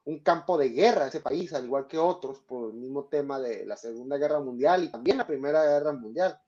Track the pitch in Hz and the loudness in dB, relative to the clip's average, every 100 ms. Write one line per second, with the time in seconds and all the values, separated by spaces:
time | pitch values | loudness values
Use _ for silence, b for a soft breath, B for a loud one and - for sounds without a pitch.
0 | - 151 - 165 - 170 131 120 220 196 | -10 -2 2 2 2 2 2 4 6 6
1 | 135 147 139 175 175 151 123 139 135 160 | 0 -4 -4 -4 -4 -6 -4 -4 -4 0
2 | 170 175 135 135 - 127 113 113 127 139 | 2 0 -6 -12 -10 -8 -8 -8 -8 -8
3 | - 147 139 135 123 104 101 104 113 117 | -4 -2 -2 -4 -4 -6 -8 -10 -10 -10
4 | 131 143 147 151 131 123 143 180 156 117 | -6 -2 0 0 -2 2 4 4 0 -2
5 | 135 262 196 139 143 156 151 147 147 139 | 0 0 0 -4 0 2 4 4 2 -4
6 | 110 135 185 - | -6 -2 -2 -2